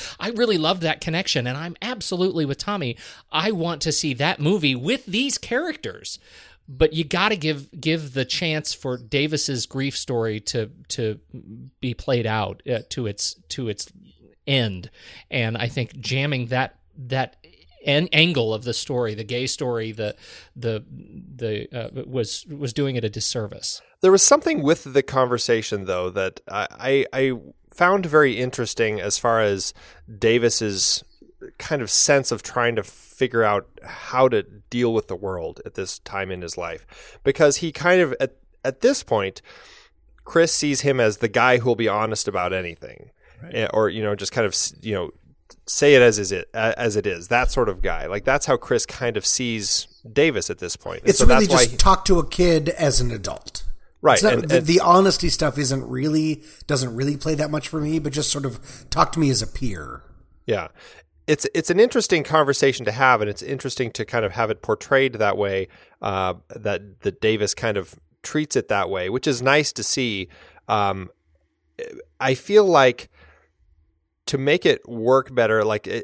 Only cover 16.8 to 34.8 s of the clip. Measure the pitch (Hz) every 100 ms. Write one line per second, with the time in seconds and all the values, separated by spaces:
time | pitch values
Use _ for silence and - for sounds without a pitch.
16.8 | _ - 123 175 131 _ _ _ _ _
17.8 | - 143 175 - 170 147 110 107 120 110
18.8 | - 123 113 107 104 123 131 - 139 117
19.8 | 110 110 123 - - - - 127 113 110
20.8 | 143 131 - 110 - 127 113 104 - 123
21.8 | 113 135 123 127 107 - - 143 135 113
22.8 | 139 123 110 107 - 120 104 - - -
23.8 | _ - 185 196 - 294 339 302 143 165
24.8 | 139 135 131 135 127 120 - 113 110 104
25.8 | 95 90 90 95 95 - - 98 101 -
26.8 | 127 139 - 131 135 120 67 - _ -
27.8 | 175 196 170 151 139 113 123 - 113 -
28.8 | 110 104 98 - 120 113 107 98 - -
29.8 | - - - 107 113 120 117 - 107 95
30.8 | - - - _ _ - - - - 147
31.8 | 110 - - 143 131 113 - 123 120 110
32.8 | 95 - - - 123 117 107 101 - -
33.8 | - - - 127 131 110 - 104 - 120